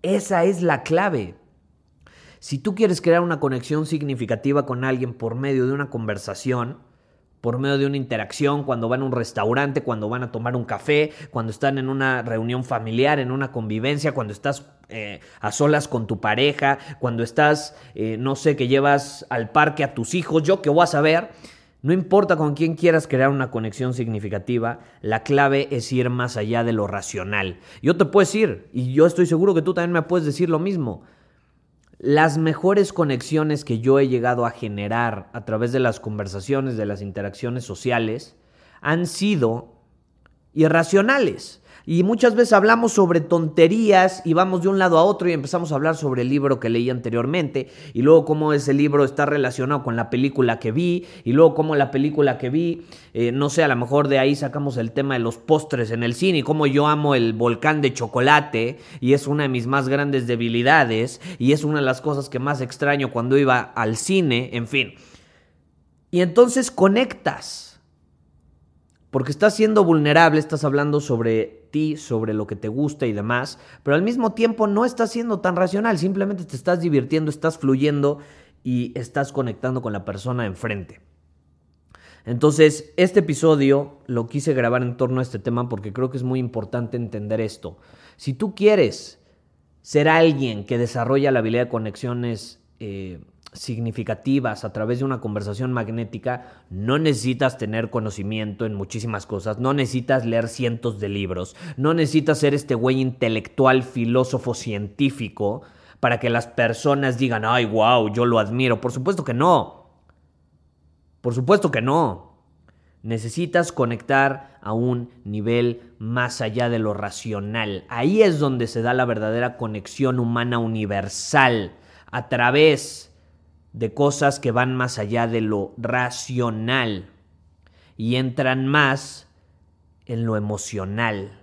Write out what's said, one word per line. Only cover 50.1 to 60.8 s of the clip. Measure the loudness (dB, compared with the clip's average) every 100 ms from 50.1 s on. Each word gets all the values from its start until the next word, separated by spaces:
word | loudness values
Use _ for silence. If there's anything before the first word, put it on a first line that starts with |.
| 0 0 2 0 0
que | -2
vi | -2 0 -2 -4 -10
y | 0
luego | 6 6
cómo | 6 0
la | 2 2
película | 0 0 2 2 0
que | -2
vi, | -2 -2 -4 -12 -20 -12
eh, | -2 -2
no | 0 -2
sé, | 0
a | 2
lo |
mejor | 0 2 2 4
de | 4
ahí | 4 2
sacamos | -2 -4 -4 -4
el | -4
tema | -2 -2
de | -2
los | -2 -6
postres | 2 2 2 -4 -2
en | -2
el | -2
cine | 0 2 2
y |
cómo | 0 0 2
yo | 2 2
amo | 2 2 2
el | 2
volcán | 2 0 0 0 2
de | 0
chocolate | -2 -4 0 4 4 4 -4 -4 -8 -18 -6
y | 2
es | 2 2
una | -2
de | -2
mis | -4 -2
más | -2 0
grandes | -2 0 -2 -2
debilidades | -2 0 0 4 6